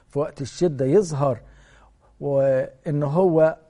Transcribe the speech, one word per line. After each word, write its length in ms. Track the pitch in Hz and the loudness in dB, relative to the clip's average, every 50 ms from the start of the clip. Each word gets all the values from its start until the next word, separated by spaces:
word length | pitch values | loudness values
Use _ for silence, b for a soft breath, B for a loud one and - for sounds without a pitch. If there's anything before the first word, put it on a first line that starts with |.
| b _ | b _
في 100 | - 143 | -6 -6
وقت 220 | 147 - - - | -6 -6 -6 -10
الشدة، 440 | 135 113 - - 180 180 147 127 135 | -12 -12 -6 -2 -2 -2 -2 -2 0
يظهر 540 | 131 143 202 208 170 156 135 143 139 123 - b b b b b b b b b b b b b b b - | 2 2 2 2 0 -2 -2 -2 -2 -2 -4 b b b b b b b b b b b b b b b -10
وإن 800 | 139 143 139 139 135 135 135 131 131 - - _ - 175 147 147 147 | -6 -2 0 0 2 2 2 0 -2 -4 -8 _ -8 -6 -4 -4 -2
هو 540 | 143 143 175 190 185 165 160 156 160 160 - _ _ | -2 0 2 2 4 4 4 4 2 2 -2 _ _